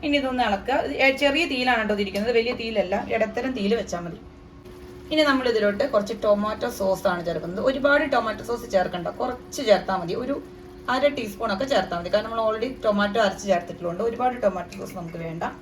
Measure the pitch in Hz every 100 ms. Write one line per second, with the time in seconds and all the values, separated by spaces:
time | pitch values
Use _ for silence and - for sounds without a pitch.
0 | 311 285 262 254 233 196 - 277 - 285
1 | 269 262 285 277 330 262 254 233 214 208
2 | 202 190 220 240 233 247 226 220 180 202
3 | - 226 220 240 247 254 202 226 196 175
4 | 175 - - - - - - - - -
5 | - 311 294 262 247 220 202 202 269 214
6 | 202 220 214 208 208 220 240 - 190 190
7 | 196 175 170 160 165 185 247 269 285 285
8 | 302 247 220 208 - 233 196 196 180 175
9 | 175 - 247 247 - - 233 190 - 190
10 | 170 208 262 285 - - - - - 262
11 | 285 277 220 202 226 226 269 247 180 175
12 | 175 208 214 226 220 220 247 269 220 202
13 | 202 202 208 - 196 175 170 170 175 175
14 | 233 233 254 247 214 185 175 196 165 185
15 | 165 165 165 165 220 262